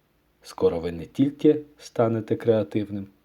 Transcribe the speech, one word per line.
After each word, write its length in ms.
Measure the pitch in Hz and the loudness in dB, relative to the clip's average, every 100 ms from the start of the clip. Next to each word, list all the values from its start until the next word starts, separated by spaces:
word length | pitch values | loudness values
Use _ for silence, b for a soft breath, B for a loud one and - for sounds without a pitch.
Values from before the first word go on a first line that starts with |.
| _ _ _ _ | _ _ _ _
Скоро 380 | - - 92 85 | -20 -2 -2 0
ви 120 | 85 | -4
не 140 | 85 78 | -8 -8
тільки 540 | - 139 - 151 151 - _ | -2 -2 4 4 4 -2 _
станете 580 | - - 113 113 107 110 | -8 0 0 0 -2 -2
креативним, 720 | 117 110 101 110 101 101 98 _ | 2 2 0 -4 -4 -8 -12 _